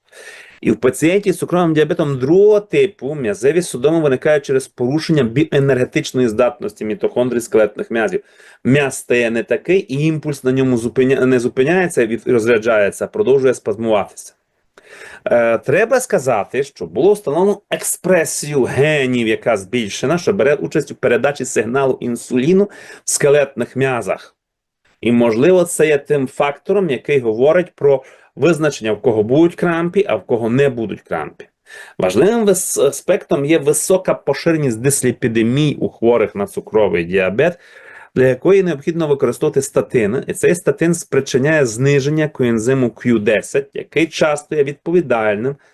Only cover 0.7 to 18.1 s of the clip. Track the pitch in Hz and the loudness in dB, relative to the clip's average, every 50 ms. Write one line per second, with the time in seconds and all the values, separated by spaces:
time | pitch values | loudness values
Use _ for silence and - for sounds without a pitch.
0.7 | 110 - - 127 - - - 165 185 208 196 196 180 - - - 170 180 180 165 | -2 0 0 -2 -2 0 0 0 0 0 0 -2 -4 -4 -4 -2 0 0 0 2
1.7 | 160 156 151 151 175 170 165 143 139 127 123 135 165 190 202 208 214 208 202 - | 2 2 2 0 0 -2 -2 -2 -2 -2 0 2 4 6 6 6 6 4 0 0
2.7 | - - - - - - 120 135 156 151 131 107 101 - 120 139 160 175 175 - | 0 2 2 0 0 -6 -10 -8 -8 -6 -4 -4 -4 0 0 2 2 2 -2 -2
3.7 | - 123 123 147 165 165 156 147 131 127 - 156 151 151 147 - 139 131 131 - | -6 -2 0 0 2 2 2 0 0 0 0 2 0 0 0 0 -2 -2 -2 -4
4.7 | _ - 127 123 143 156 156 - 165 151 127 113 117 143 160 - - 139 139 139 | _ -6 -4 -2 -2 -2 -2 0 0 0 0 0 0 0 -2 0 0 0 2 2
5.7 | 135 123 127 123 - 156 143 - - 131 127 117 107 110 123 123 120 - 110 107 | 2 0 0 -2 -2 -6 -6 -4 -2 0 0 0 2 2 0 0 0 -4 -10 -10
6.7 | - - 110 107 107 95 - 107 - 120 123 127 120 117 113 - - 113 107 104 | -10 -8 -8 -8 -6 -4 -4 -4 -2 0 -2 0 -2 -4 -4 0 2 2 2 2
7.7 | - - 107 - 113 117 110 98 90 - - _ _ _ - - - _ - 117 | 0 -6 -10 -6 -4 -2 -2 -2 -4 -6 -8 _ _ _ -20 -20 -18 _ -2 0
8.7 | 131 147 143 135 127 - - - 127 120 120 113 117 117 104 - 120 - - - | 2 2 2 -2 -4 -8 -4 -2 0 0 0 0 -2 -4 -2 -2 -2 -4 0 0
9.7 | 180 196 190 - 131 139 147 160 160 151 - 151 143 - - 127 127 131 135 131 | 0 0 0 -2 -4 -2 -2 0 -2 -2 -4 -6 -8 -4 -2 -2 0 2 2 2
10.7 | 127 117 110 117 - 131 127 131 135 127 127 127 131 123 113 123 - - 131 147 | 0 0 -2 -2 0 0 2 2 2 2 2 2 2 2 0 -2 0 0 0 2
11.7 | 175 190 180 170 - 139 120 107 113 113 - - 127 117 107 117 123 110 107 120 | 2 0 0 0 0 0 0 0 -2 -6 -2 0 0 0 2 2 2 2 2 2
12.7 | 113 107 101 98 - - 104 95 - 107 107 117 135 139 131 131 120 - - 120 | 2 2 2 0 -2 -4 -8 -8 -2 -2 2 2 2 4 4 2 0 -2 -4 -6
13.7 | 104 107 113 113 107 101 92 - - - - - _ _ _ _ _ _ _ _ | -6 -4 -2 0 0 0 -2 -4 -10 -20 -20 -20 _ _ _ _ _ _ _ _
14.7 | _ - _ - - - - - - - - - - 120 117 117 117 120 - - | _ -20 _ -20 -20 -20 -20 -20 -18 -10 -4 0 0 2 2 2 0 -2 0 0
15.7 | 135 175 220 233 269 247 - - 220 180 135 131 123 104 95 - - - 147 - | 0 0 2 2 0 0 0 0 -2 -2 0 0 -2 -2 -2 -4 -4 -6 -6 -6
16.7 | _ - - - 80 110 147 196 208 196 - 143 139 165 190 202 202 196 _ - | _ -12 -12 -8 -4 0 2 2 2 2 0 -4 -2 0 0 0 0 -2 _ -8
17.7 | 165 160 - - - - - 175 | -8 -6 -6 -6 -8 -6 -2 0